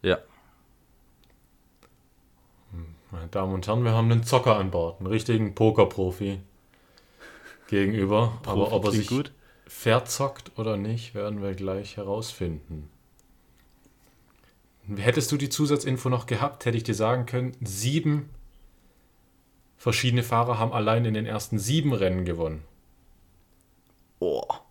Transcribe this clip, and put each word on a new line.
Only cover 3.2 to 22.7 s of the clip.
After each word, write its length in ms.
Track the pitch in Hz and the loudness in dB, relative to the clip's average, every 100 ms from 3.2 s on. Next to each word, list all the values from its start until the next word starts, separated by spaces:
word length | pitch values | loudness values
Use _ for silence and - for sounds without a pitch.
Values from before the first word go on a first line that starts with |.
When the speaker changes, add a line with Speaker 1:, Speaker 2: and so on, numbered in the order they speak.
| 82 | -6
Speaker 2:
Damen 260 | 101 95 | -4 -2
und 120 | 95 92 | -4 -2
Herren, 160 | 110 | 0
wir 80 | 120 | 2
haben 180 | 113 113 | 4 4
einen 120 | 117 | 4
Zocker 340 | 117 131 120 107 | 4 4 6 4
an 120 | 95 | 4
Bord, 280 | 95 82 - | 0 -2 -4
einen 80 | 95 | -2
richtigen 480 | 110 110 113 104 - | -2 2 0 0 4
Pokerprofi 840 | 110 107 98 - 92 90 98 95 95 _ _ _ _ _ _ _ - - - - - | 4 8 4 4 -2 -2 -4 -6 -10 _ _ _ _ _ _ _ -20 -20 -20 -20 -2
gegenüber. 720 | 101 98 107 98 104 113 117 | 2 2 2 2 4 2 0
Speaker 1:
Profi 60 | - | -2
Speaker 2:
Aber 220 | 101 98 | 0 2
ob 140 | 107 104 | 2 2
er 60 | |
Speaker 1:
klingt 160 | 101 101 | 2 0
Speaker 2:
sich 100 | 127 | -2
Speaker 1:
gut. 140 | 143 - _ _ - | -4 -10 _ _ -20
Speaker 2:
verzockt 840 | - 117 117 - - 139 - - - | -4 2 2 2 -4 -4 -4 -16 -6
oder 200 | 110 104 | -4 -2
nicht, 380 | 104 117 113 104 | -4 -6 -6 -8
werden 260 | 104 104 | -6 -4
wir 120 | 98 95 | -6 -4
gleich 420 | 95 95 101 - | -4 -6 -8 -10
herausfinden. 920 | 98 104 113 - 90 78 - 78 73 _ _ _ _ _ _ _ _ _ _ _ _ _ _ _ _ _ _ _ 98 101 | -6 -4 -6 -6 -6 -6 -10 -14 -14 _ _ _ _ _ _ _ _ _ _ _ _ _ _ _ _ _ _ _ -10 -2
Hättest 360 | 107 151 123 | 0 0 0
du 60 | 147 | -2
die 120 | 139 | -2
Zusatzinfo 600 | - 147 147 143 127 127 | -2 2 2 0 -2 0
noch 160 | 123 - | -2 -2
gehabt, 400 | 113 139 - 123 | -2 -2 -2 -2
hätte 100 | 117 | -2
ich 80 | |
dir 120 | 113 104 | -2 0
sagen 320 | 110 123 120 | 2 0 -2
können, 280 | 123 127 - | -4 -4 -8
sieben 680 | 110 95 117 151 156 147 143 - - - - _ _ _ _ _ _ _ _ _ _ _ | -10 -4 0 0 0 -2 -4 -16 -20 -20 -20 _ _ _ _ _ _ _ _ _ _ _
verschiedene 460 | - 117 127 120 | -2 0 2 2
Fahrer 340 | 117 - 120 110 | 2 2 2 0
haben 160 | 113 | 0
allein 320 | 123 107 113 117 | 0 2 2 2
in 80 | |
den 140 | 107 110 | -2 -2
ersten 320 | 107 - 107 | -6 -4 -4
sieben 340 | 98 156 143 | 0 0 2
Rennen 320 | 117 95 92 90 | 2 2 0 -2
gewonnen. 380 | 85 82 78 - | -2 -4 -6 -12